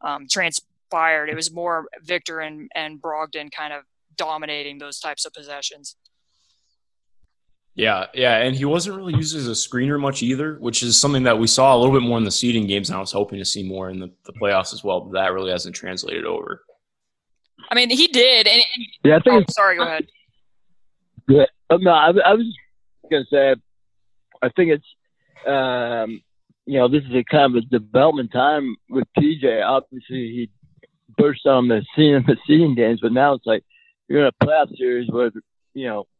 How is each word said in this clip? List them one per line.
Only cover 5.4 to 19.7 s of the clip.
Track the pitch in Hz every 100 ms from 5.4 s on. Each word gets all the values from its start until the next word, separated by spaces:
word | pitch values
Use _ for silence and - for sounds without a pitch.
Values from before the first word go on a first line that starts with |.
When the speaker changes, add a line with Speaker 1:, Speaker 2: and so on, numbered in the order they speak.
| 143 143 - 147 143 - _ _ _ _ _ _ _ _ _ _ _ _ _ _ _ _ _ -
Speaker 2:
Yeah, | 110 95 95
yeah, | 131 123 113
and | 127
he | 131
wasn't | 143 170 190 196
really | 185 151
used | 156
as | 160 120
a |
screener | 107 - 123 135 143
much | 139 139
either, | 120 131 156 147
which | 120 110
is | 120 113
something | 143 135
that | 127 110
we | 113
saw | - 135
a | 123
little | 127
bit | 135 120
more | 117
in |
the | 104
seeding | - 120 117 101
games, | 101 98
and | 95
I |
was | 95
hoping | 101 101 98
to |
see | 95 101
more | 95 95 92
in | 92
the, | 90 _ -
the |
playoffs | 110 101 95 92
as | 92
well, | 101 90
but | 95
that | 95 95
really | 95 95
hasn't | 90 87
translated | 87 92 92 - 82
over. | 80 85 - - _ _ _ _ _ _ _ _ _ _ -
Speaker 1:
I |
mean, | 233 240
he | 254 339
did. | 254 247 233 220
And, | 233 - 247
and | 220 -
Speaker 3:
Yeah, | 143 160
I |
think | 254
Speaker 1:
oh, | 233
Speaker 3:
it's | 175 -
Speaker 1:
sorry, | 196